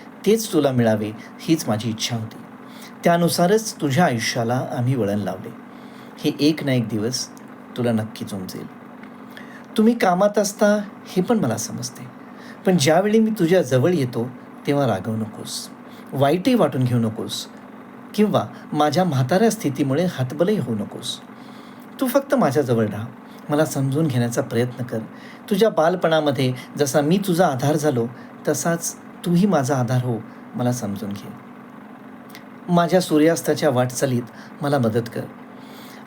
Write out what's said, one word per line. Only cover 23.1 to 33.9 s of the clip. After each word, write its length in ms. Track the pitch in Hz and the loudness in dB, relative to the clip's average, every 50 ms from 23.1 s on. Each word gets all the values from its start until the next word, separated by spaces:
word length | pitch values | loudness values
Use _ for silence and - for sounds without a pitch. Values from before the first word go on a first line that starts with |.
| - - - - - - - - | -12 -14 -20 -20 -20 -14 -6 -2
मला 160 | 147 147 156 | 0 0 0
समजून 420 | 156 - 147 135 135 135 147 165 156 | 0 0 -2 -2 0 0 2 0 2
घेण्याचा 340 | 120 123 120 120 117 - | 2 0 0 0 0 -2
प्रयत्न 420 | 117 - - 117 123 123 - - 123 | -4 -2 0 0 0 -2 -2 -8 -8
कर. 160 | - - 113 113 - - - - - - - - - | -6 -6 -6 -8 -8 -14 -18 -20 -20 -20 -12 -6 -2
तुझ्या 200 | 208 185 220 220 | 2 2 4 4
बालपणामध्ये 840 | 214 - 208 - 185 175 - 165 160 156 151 147 135 139 135 127 127 127 - - - 135 | 4 4 2 2 2 2 2 2 2 2 2 2 2 2 0 0 -2 -4 -8 -8 -4 -2
जसा 240 | 147 139 - 156 | 0 2 2 2
मी 160 | 143 147 175 202 | 2 4 2 2
तुझा 300 | 202 - 170 160 185 160 | 2 2 2 4 4 2
आधार 280 | - 127 139 139 156 | 2 2 2 2 2
झालो, 320 | 156 139 151 131 120 113 120 - - - - - - - - | 2 2 0 2 0 0 -2 -4 -12 -18 -18 -18 -8 -4 -2
तसाच 480 | 147 - - 170 170 170 - - - | -2 0 0 -2 -2 -2 -2 -6 -8
तूही 520 | - - - - - - 175 175 175 196 208 | -10 -14 -20 -16 -8 -2 0 2 4 4 4
माझा 300 | 180 147 131 127 147 131 | 4 2 2 2 0 0
आधार 260 | 123 110 127 127 120 | 0 0 0 0 0
हो, 140 | 127 120 107 - - - - - - - | 0 -4 -6 -6 -10 -16 -20 -18 -10 -6
मला 160 | - 120 123 | -2 -2 -2
समजून 380 | 123 - 110 101 101 101 110 98 | -2 -2 -4 -6 -6 -6 -8 -8
घे. 400 | 101 - - - - - - - - - - - - - - - - - - - - - - - - - - - - - - - | -10 -10 -12 -14 -16 -18 -18 -20 -20 -20 -20 -20 -20 -20 -20 -20 -20 -20 -20 -20 -20 -20 -20 -18 -18 -18 -18 -20 -20 -12 -4 0
माझ्या 320 | 175 170 170 165 165 185 | 2 4 4 4 4 2
सूर्यास्ताच्या 680 | 175 - 160 151 151 165 165 160 - - 151 131 156 151 | 4 4 4 6 6 6 4 2 2 0 0 2 2 2
वाटचालीत 520 | 127 123 127 127 | 2 2 2 0